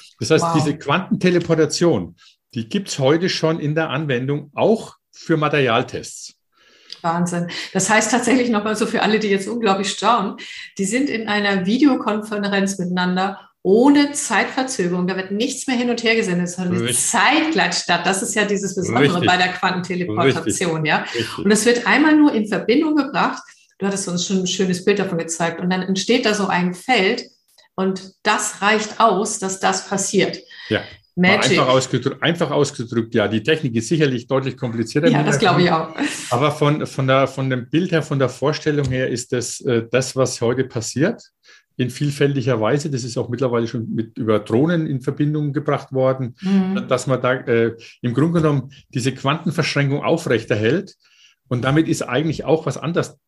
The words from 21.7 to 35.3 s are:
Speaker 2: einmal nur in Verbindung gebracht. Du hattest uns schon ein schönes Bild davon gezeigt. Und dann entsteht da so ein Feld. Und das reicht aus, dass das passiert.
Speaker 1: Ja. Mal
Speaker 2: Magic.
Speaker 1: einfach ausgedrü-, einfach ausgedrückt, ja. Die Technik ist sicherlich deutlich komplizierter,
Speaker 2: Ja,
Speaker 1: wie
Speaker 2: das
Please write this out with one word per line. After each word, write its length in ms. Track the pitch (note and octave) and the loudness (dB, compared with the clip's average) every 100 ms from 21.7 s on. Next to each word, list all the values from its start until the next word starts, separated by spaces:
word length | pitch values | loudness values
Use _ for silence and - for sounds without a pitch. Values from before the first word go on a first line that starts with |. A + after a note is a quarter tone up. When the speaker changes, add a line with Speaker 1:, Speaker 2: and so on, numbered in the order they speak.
| A#3+ F#3+ | 2 4
Speaker 2:
einmal 300 | A#3 D#4 D4+ | 4 6 6
nur 160 | D4 | 6
in 140 | A3+ - | 2 0
Verbindung 480 | F#3 F#3 C4 D#4+ | -2 2 2 2
gebracht. 480 | D4+ C4+ F3 A3+ - - - _ _ | 2 0 0 -2 -2 -12 -20 _ _
Du 80 | G3 | -4
hattest 220 | G3 - | -2 -4
uns 160 | F3 | -4
schon 140 | - F#3+ | -2 -2
ein 80 | F3+ | 0
schönes 380 | - F#3 F3+ | -2 0 0
Bild 160 | - G3+ | 0 0
davon 180 | F#3 E3 | 0 -4
gezeigt. 420 | E3 - E3 E3 | -6 -4 -4 -2
Und 100 | F#3 | -2
dann 120 | F#3 | -2
entsteht 420 | F#3 F#3+ - B3+ A3 | -2 -2 2 2 2
da 80 | |
so 120 | G3+ F#3+ | 0 0
ein 280 | F3 F3+ | 0 0
Feld. 500 | F3+ - A#3+ F#3+ B3 - _ _ _ _ | -2 0 2 2 0 -6 _ _ _ _
Und 380 | - F#3+ F#3+ F#3+ - | -4 -2 -2 -8 -4
das 400 | G#3+ G#3+ - - | 0 0 -2 -2
reicht 380 | G3+ G#3+ - - | 0 2 0 2
aus, 400 | A3 F3 G#3+ - | 2 4 -2 -4
dass 180 | F#3+ F#3+ | -6 -2
das 300 | F#3+ F#3+ - | -2 -2 -4
passiert. 500 | G3 - G3 C#3 - - - - | -4 0 2 0 -2 -14 -20 -4
Speaker 1:
Ja. 140 | G2+ - - _ - | -4 -4 -14 _ 0
Mal 180 | F3+ G#3 | 4 4
Speaker 2:
Magic. 200 | A#2 E3 | 4 4
Speaker 1:
einfach 100 | C3 | 4
ausgedrü-, 480 | C3 C3 C3+ C3 C3 | 4 2 -2 -2 -2
einfach 300 | C#3 E3+ D3+ | -2 0 0
ausgedrückt, 640 | D3 C#3+ - A2+ A#2 A2+ | 0 0 -2 -4 -2 0
ja. 120 | A#2 G2+ | 0 0
Die 160 | A2 | 0
Technik 320 | A2 D#3 B2+ | 0 0 0
ist 140 | A2+ A2+ | -2 0
sicherlich 380 | D#3+ D3 B2+ - | 2 2 0 -2
deutlich 280 | C3 C3 - | -2 -2 -4
komplizierter, 520 | B2 A2+ A2 D3+ E3 | -4 -4 -2 2 4
Speaker 2:
Ja, 120 | C#3+ | 4
Speaker 1:
wie 20 | |
Speaker 2:
das 120 | D3+ | 2